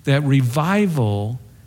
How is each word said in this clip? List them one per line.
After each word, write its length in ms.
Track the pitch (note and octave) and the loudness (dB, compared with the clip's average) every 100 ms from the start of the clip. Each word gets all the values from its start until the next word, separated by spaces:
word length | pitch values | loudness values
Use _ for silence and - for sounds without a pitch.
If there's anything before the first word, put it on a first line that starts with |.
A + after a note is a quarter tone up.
that 200 | - C#3 | -2 0
revival 1160 | D3 C#3 B2 C#3 D#3+ G#3 G3+ D3+ A2 G2+ G#2+ B2 - - | 2 2 2 0 0 0 0 0 0 -2 -4 -8 -12 -20